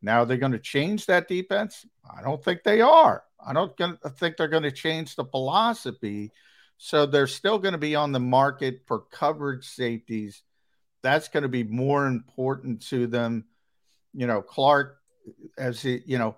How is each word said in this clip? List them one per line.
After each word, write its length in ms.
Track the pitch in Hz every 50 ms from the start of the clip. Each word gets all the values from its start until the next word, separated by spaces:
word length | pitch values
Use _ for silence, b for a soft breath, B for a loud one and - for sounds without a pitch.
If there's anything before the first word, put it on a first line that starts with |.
| -
Now, 200 | 104 113 120 120
they're 140 | 117 131
gonna 220 | 123 135 135 123 110
change 480 | - - - 139 147 180 214 208 -
that 200 | - 185 180 175
defense? 580 | - 185 180 185 - 196 202 220 202 - - - _ _ _ _ - -
I 60 | -
don't 200 | 101 131 147 135
think 200 | - 190 175 170 -
they 160 | - 208 220
are. 440 | 226 285 320 330 320 - 101 - - _ _ - -
I 60 | - 135
don't 220 | 156 190 160 -
gonna, 200 | - 175 175 170 - - 147 135
think 200 | - 180 170 160
they're 100 | - 160
gonna 240 | 151 156 160 151 147
change 440 | 135 - - 160 160 160 160 135 -
the 100 | - 131
philosophy. 1080 | 131 - 135 131 131 160 202 226 233 226 - - 127 117 - - 104 101 104 104 104 _ b b b b b b b b
So 280 | b - - - 151 147
they're 220 | 143 139 143 139
still 320 | 135 139 - - 196 220 208
gonna 180 | 185 196 180
be 180 | 156 147 151 151
on 160 | 147 147 143
the 80 | 139 127
market 640 | 123 127 127 131 135 139 135 135 139 131 127 131 _
for 140 | - 120 107 - _
coverage 560 | - - 147 147 156 147 143 143 135 127 -
safeties. 760 | - - - 127 117 117 110 - - 113 110 107 101 101 - _ _ _ _ _ _ _ _ _ _ _ _ -
That's 240 | 131 139 156 156
gonna 220 | - - 156 143 131
be 140 | 123 110 113
more 440 | 104 110 123 131 139 143 143 139
important 800 | 135 127 113 - _ _ - 127 131 135 131 - 131 117 110 -
to 200 | - 143 127 120
them. 380 | 117 117 120 117 113 117 113 110 _ _ _ _ _ _ _ _ _ _ _ _ _ -
You 140 | 139 123
know, 140 | 120 113 101
Clark, 580 | - - - - 135 139 147 143 143 135 - _ _ _ _ _ _ - - _ - - -
as 240 | - 131 127 120 -
he, 200 | - 131 127 127 -
you 120 | 139 127
know, 200 | 123 117 110 113